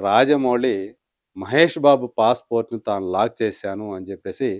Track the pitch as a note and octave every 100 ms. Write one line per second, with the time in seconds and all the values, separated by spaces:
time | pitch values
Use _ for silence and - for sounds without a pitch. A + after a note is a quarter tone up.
0 | G2 G#2+ C3+ C#3+ C3 B2 B2+ G2+ G2 A#2+
1 | _ _ _ F#2+ G2 C3+ E3+ E3 C#3+ C#3
2 | B2 - A2+ B2 - A#2 A2+ A2+ - G2+
3 | F#2 F#2 A#2 - A2 F#2 G2+ G2 G#2+ F#2
4 | F#2 F#2+ G2 - C3 G2